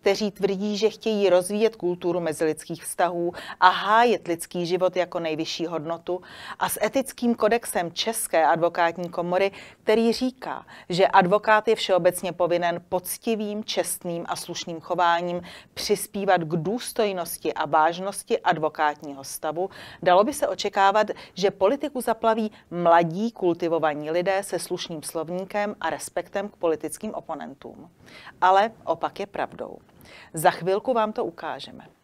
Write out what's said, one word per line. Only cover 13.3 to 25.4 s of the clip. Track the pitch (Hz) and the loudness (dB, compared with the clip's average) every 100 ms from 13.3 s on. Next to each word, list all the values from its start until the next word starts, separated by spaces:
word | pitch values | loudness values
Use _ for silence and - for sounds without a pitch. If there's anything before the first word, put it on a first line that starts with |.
| 220 208 208 | -2 -2 -6
čestným | 214 - 170 - 180 170 - | -4 -4 -4 -6 -6 -6 -6
a | 170 | -8
slušným | - 165 - 160 | -8 -10 -8 -10
chováním | - 175 175 170 175 175 175 - - | -6 0 2 2 0 -6 -8 -20 -18
přispívat | - - 202 - 202 190 180 | -12 -2 -2 -2 -4 2 2
k | 160 170 | 2 -2
důstojnosti | 156 240 - - 208 185 170 - 160 | -2 -4 -6 -2 -2 -2 -8 -6 -6
a | - 156 | -4 0
vážnosti | 156 160 170 190 196 - 226 | 4 4 0 -8 -8 -4 0
advokátního | 170 165 156 - 151 147 151 139 | 0 0 -2 0 -2 -2 -12 -14
stavu, | 135 - 156 151 190 - - - | -14 -8 -6 -4 -6 -8 -20 -2
dalo | 180 180 | 4 6
by | 226 | 4
se | 285 - | 0 -4
očekávat, | 185 202 202 196 208 214 - - | -2 -4 4 4 4 0 -4 -10
že | - 190 | -2 -2
politiku | 190 190 285 294 254 | 2 2 2 -4 -4
zaplaví | 233 220 226 220 214 - _ | -4 0 0 0 -2 -8 _
mladí | 170 170 170 170 170 226 | 0 6 6 4 -2 -6
kultivovaní | - 185 170 170 165 156 147 151 | 0 0 0 0 0 0 -2 -2
lidé | 170 180 190 | -2 0 -2
se | 202 175 | -2 -6
slušným | - 180 - 160 | -6 -8 -8 -10
slovníkem | - 165 160 180 | -8 -8 -6 -8